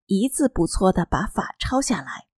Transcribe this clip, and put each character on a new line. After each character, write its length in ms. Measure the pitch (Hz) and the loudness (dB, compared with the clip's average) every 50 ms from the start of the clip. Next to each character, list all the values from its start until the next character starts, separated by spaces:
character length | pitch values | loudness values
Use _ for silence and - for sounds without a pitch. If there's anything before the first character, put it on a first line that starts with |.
| _ | _
一 240 | - 196 190 226 269 | -2 0 0 0 0
字 180 | - - 302 254 | 0 0 0 0
不 180 | - - 170 | 2 0 -2
错 280 | 165 - - 196 185 - | 0 2 2 4 4 4
地 120 | - 170 | 2 0
把 220 | - - - 185 214 | 0 -2 -2 -2 -2
法 280 | - - - - - - | -4 -6 -6 -6 -8 -8
抄 220 | - - 254 262 | -6 -2 -2 0
下 200 | 269 - 240 160 | 0 0 -2 -4
来。 260 | 135 - - - - _ _ | -4 -8 -14 -16 -16 _ _